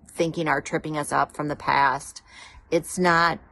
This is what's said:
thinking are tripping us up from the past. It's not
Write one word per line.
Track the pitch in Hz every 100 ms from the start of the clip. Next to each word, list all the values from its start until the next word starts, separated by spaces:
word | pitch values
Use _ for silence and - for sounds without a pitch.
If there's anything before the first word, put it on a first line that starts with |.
| - -
thinking | 170 170 156
are | 139
tripping | - 160 156 156
us | 143
up | 143 143 -
from | 147
the | 143
past. | - 139 139 135 - - _ - - - -
It's | 170 165 -
not | 180 165 170 - -